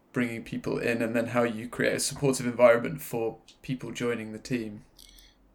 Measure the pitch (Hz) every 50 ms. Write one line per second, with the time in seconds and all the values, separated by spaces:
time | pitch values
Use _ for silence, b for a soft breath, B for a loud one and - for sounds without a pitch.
0 | _ _ - 127 123 117 117 113 - - - - - - 113 - - 120 117 113
1 | 117 110 120 117 113 117 117 123 117 117 107 110 117 123 - - 120 117 110 117
2 | - - 147 - 143 135 127 - 120 120 117 107 123 120 117 117 117 110 - -
3 | - - - 117 113 113 113 - - - - _ - - 131 123 117 117 113 -
4 | 120 120 117 110 110 110 107 107 - - 131 120 110 107 104 - - - _ b
5 | b b b b b b b b b _